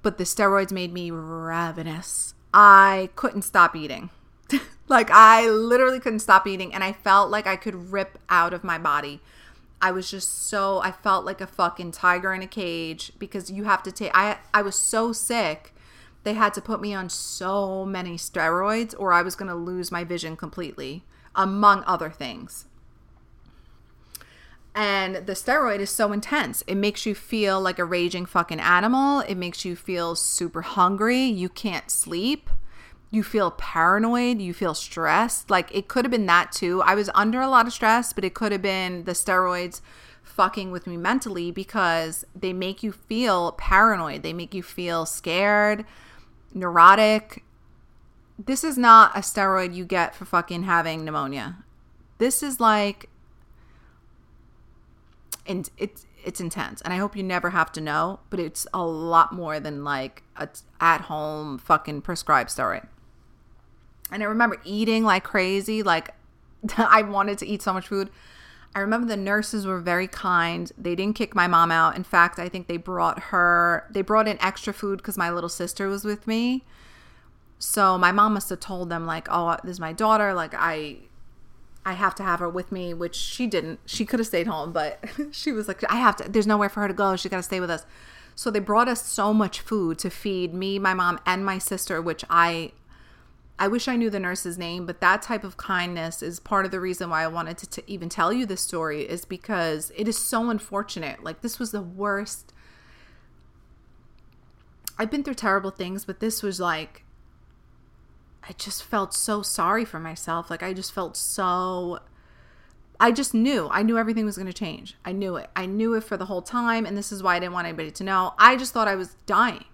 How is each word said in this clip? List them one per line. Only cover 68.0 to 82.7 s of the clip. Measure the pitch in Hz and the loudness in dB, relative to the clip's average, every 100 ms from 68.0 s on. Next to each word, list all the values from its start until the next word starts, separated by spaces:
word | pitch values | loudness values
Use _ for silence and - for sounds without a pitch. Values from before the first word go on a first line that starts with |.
| 196 - - - - - - | -8 -12 -20 -20 -20 -20 -12
I | 196 | -6
remember | 196 233 240 | -2 -2 -2
the | 202 | -4
nurses | 196 208 208 214 196 | -2 -2 -2 -6 -4
were | 185 | -4
very | 175 175 190 | -2 -2 -2
kind. | - 190 175 170 170 175 - | -6 0 2 2 -4 -8 -8
They | 175 | -6
didn't | 175 196 214 | -2 -4 -4
kick | 208 | -2
my | 214 175 | 0 4
mom | 170 170 | 4 4
out. | 165 160 - | 4 2 0
In | |
fact, | 185 180 175 - | 0 4 4 2
I | 175 | -10
think | 185 175 | -10 -8
they | 170 | -8
brought | 170 180 170 - | -6 -2 -2 -2
her, | - 185 175 175 175 170 - | -2 2 4 4 2 0 -4
they | 202 | -6
brought | 185 220 214 | 2 2 2
in | 202 | -2
extra | 185 - - | -4 -4 -10
food | 202 196 196 | -8 -6 -6
'cause | - 202 | -8 -4
my | 170 | -4
little | 175 170 | -2 -6
sister | - 175 - 196 | -8 -8 -6 -6
was | 196 | -6
with | 208 208 - | -6 -8 -4
me. | 226 240 254 - - - - - - - - _ - | -2 -2 -4 -8 -20 -20 -20 -20 -20 -20 -20 _ -12
So | - - 190 185 | -4 2 2 4
my | 180 | 2
mom | 196 214 | 4 2
must | 202 - | 2 -4
have | 180 | -10
told | - 185 175 | -8 -8 -6
them, | 170 165 | -6 -6
like, | 165 - | -8 -4
"Oh, | 175 170 165 | -2 0 -2
this | 185 | -6
is | 180 | -10
my | 160 | -10
daughter. | 165 220 214 202 | -2 2 4 2
Like, | 180 160 - | -2 -4 -2
I, | 165 156 151 - - - - - - - - - | -2 -2 -8 -14 -20 -20 -20 -20 -20 -20 -20 -12
I | 190 | -10
have | 180 196 - | -2 -2 -2
to | |
have | 190 175 | -4 -2
her | 175 | -2
with | 180 180 | -6 -8